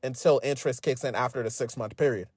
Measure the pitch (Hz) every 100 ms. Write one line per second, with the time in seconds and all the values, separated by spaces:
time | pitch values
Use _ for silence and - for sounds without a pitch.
0 | 131 123 170 143 131 139 147 139 - 131
1 | 135 110 123 127 113 - 120 - 110 -
2 | 147 110 90